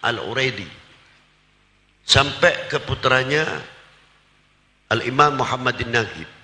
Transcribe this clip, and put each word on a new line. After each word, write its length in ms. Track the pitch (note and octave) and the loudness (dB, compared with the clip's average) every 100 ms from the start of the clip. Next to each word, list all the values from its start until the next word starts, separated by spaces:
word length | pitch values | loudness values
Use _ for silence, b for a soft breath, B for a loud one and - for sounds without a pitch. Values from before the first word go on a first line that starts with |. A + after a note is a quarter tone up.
Al-Uraidi, 640 | A2+ A2+ C#2 A#2+ C3 G#2 F2 - - - _ _ _ _ _ _ _ _ _ _ | -2 -2 -4 -2 -2 -2 -12 -16 -20 -20 _ _ _ _ _ _ _ _ _ _
sampai 640 | - C3+ C#3 - F3 - - | 2 4 4 4 2 2 -4
ke 80 | C#3 | -6
putranya 640 | - C3+ C3 C3 C3 D3 D#3 D2 - - - _ _ _ _ _ _ _ _ _ _ | -4 -2 2 2 2 0 -2 -6 -10 -20 -20 _ _ _ _ _ _ _ _ _ _
Al-Imam 480 | A2 - C3 D3 C#3 | -2 -2 4 4 4
Muhammadin 560 | A#2+ B2+ B2+ A#2+ A#2+ A#2+ | -2 -2 -2 -2 -2 0
Nagib 320 | G#2 D#2+ E2 - | -2 -6 -16 -18